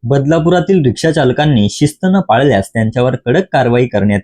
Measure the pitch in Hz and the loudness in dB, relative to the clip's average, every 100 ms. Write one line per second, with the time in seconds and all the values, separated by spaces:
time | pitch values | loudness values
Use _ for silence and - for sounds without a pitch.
0 | 117 139 139 165 160 180 175 190 135 107 | -2 -2 0 0 2 0 2 2 2 0
1 | 165 156 139 123 151 131 104 - 147 - | -2 0 0 0 2 2 0 0 -2 -2
2 | 185 190 190 - 143 107 98 117 110 117 | -2 0 0 0 2 0 -2 -4 -2 -2
3 | 123 131 - 147 190 135 120 120 123 107 | -2 -2 -2 -2 0 -2 0 0 0 0
4 | 101 101 | 0 -2